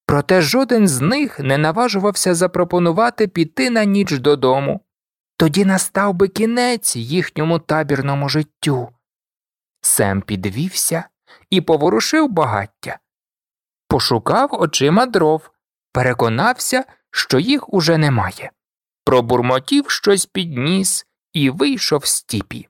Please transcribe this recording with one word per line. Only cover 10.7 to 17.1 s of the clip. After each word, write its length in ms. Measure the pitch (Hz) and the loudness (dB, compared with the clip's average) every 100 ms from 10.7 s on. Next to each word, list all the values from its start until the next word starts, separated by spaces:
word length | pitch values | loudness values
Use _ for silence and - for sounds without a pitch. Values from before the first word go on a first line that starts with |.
| - - 165 - _ _ - - | -4 -4 -4 -8 _ _ -20 -2
і 120 | 185 | -2
поворушив 680 | - 156 160 220 - 311 294 | 2 2 4 0 0 0 0
багаття. 680 | 170 135 107 98 _ - - _ _ _ _ _ _ _ _ - | 0 0 -2 -6 _ -14 -14 _ _ _ _ _ _ _ _ -2
Пошукав 640 | 131 - 117 - 196 285 | -2 0 -2 0 0 0
очима 540 | 214 165 - 139 190 254 | -2 -2 0 2 2 2
дров, 460 | 214 156 156 - _ _ _ _ | 2 0 0 -4 _ _ _ _
переконався, 920 | 127 127 123 117 113 214 254 - 254 262 _ _ | -2 0 0 0 0 0 -2 -2 -4 -6 _ _